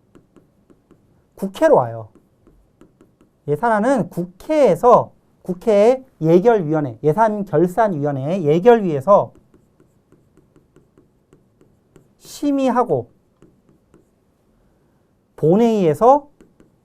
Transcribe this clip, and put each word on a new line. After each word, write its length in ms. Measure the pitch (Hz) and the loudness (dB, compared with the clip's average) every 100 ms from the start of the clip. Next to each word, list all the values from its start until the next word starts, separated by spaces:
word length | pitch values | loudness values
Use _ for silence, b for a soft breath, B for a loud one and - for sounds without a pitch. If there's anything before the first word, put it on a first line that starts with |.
| _ _ _ _ _ _ _ _ _ _ _ _ _ - | _ _ _ _ _ _ _ _ _ _ _ _ _ -12
국회로 400 | 196 196 320 214 | -12 -2 2 4
와요. 340 | 120 113 107 _ _ _ _ _ _ _ - _ _ _ _ _ - | 2 -8 -18 _ _ _ _ _ _ _ -20 _ _ _ _ _ -8
예산안은 640 | 147 233 214 226 269 170 | -4 -2 -2 0 -2 -4
국회에서, 1040 | - 175 - - 311 247 165 262 196 113 _ _ _ | -8 -12 -12 -6 0 2 2 4 4 2 _ _ _
국회 600 | - 180 233 202 214 262 - - | -12 -8 -2 2 2 0 -6 -6
예결위원회, 800 | 160 175 226 220 151 156 139 113 | 2 2 4 0 0 -4 -6 -4
예산결산위원회 1400 | 147 156 226 208 202 151 180 180 220 160 143 139 135 196 | -2 0 0 -2 -4 -2 -2 0 -2 -2 -6 -6 -6 -4
예결위에서 920 | 147 160 226 233 190 143 156 202 117 _ _ _ _ _ _ _ _ _ _ _ _ _ _ _ _ _ _ _ _ _ _ _ _ _ _ _ _ _ | -2 0 4 2 2 -4 2 0 0 _ _ _ _ _ _ _ _ _ _ _ _ _ _ _ _ _ _ _ _ _ _ _ _ _ _ _ _ _
심의하고 920 | - - 285 277 269 240 247 139 - _ _ _ - _ _ _ _ _ _ _ _ _ _ _ _ _ _ _ _ _ _ - | -20 -8 -4 -2 -2 -2 -2 -4 -6 _ _ _ -20 _ _ _ _ _ _ _ _ _ _ _ _ _ _ _ _ _ _ -4
본회의에서 960 | 151 190 233 220 170 143 226 285 - _ _ _ _ _ | 0 2 2 0 0 2 2 2 0 _ _ _ _ _